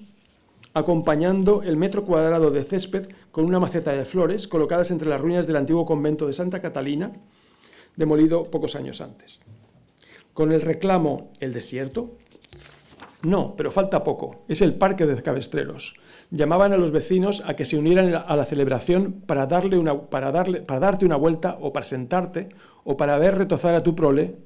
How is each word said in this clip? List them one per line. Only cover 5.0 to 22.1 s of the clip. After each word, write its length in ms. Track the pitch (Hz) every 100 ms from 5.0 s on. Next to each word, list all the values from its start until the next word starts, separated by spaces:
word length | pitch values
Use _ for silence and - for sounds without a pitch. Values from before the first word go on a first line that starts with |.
| 156
las 120 | 143
ruinas 260 | 160 175 160
del 80 | 151
antiguo 300 | 135 165 160
convento 420 | 151 151 151 147
de 60 |
Santa 280 | 139 180 185
Catalina, 520 | 170 151 135 143 208 - - _ _ _ - - _ -
demolido 480 | 156 151 160 165
pocos 320 | - 156 147 143
años 260 | 131 123
antes. 380 | 135 135 - - - - _ _ _ _ _ - _
Con 180 | - 156
el 100 | 160
reclamo, 720 | 160 160 190 185 156 131 - -
"¿El 120 | 131
desierto?". 640 | 120 - 127 135 233 240 - _ - _ - - - - - - _
"No, 320 | 160 190 - -
pero 140 | 151
falta 320 | 202 196 175
poco, 400 | 190 165 - - -
es 140 | 160
el 140 | 180 -
parque 320 | 190 190 156
de 120 | 117
Cabestreros". 720 | 151 135 123 147 135 - - - - - _
Llamaban 440 | 151 147 175 202
a 40 | 196
los 140 | 165
vecinos 500 | 151 - 185 196 196 -
a 100 | 143
que 100 | 147
se 120 | 147
unieran 360 | 156 185 185
a 220 | 165 - 147
la 100 | -
celebración 800 | 143 135 127 - 185 190 - -
para 220 | 139 135
darle 320 | 175 190 180
una, 200 | 156 143
para 320 | - 135 135
darle, 300 | 160 185 180
para 180 | - 131
darte 260 | 190 202 185
una 100 | 143
vuelta 420 | 160 160 185 -
o 140 | 147
para 120 | 147 -
sentarte 640 | 127 123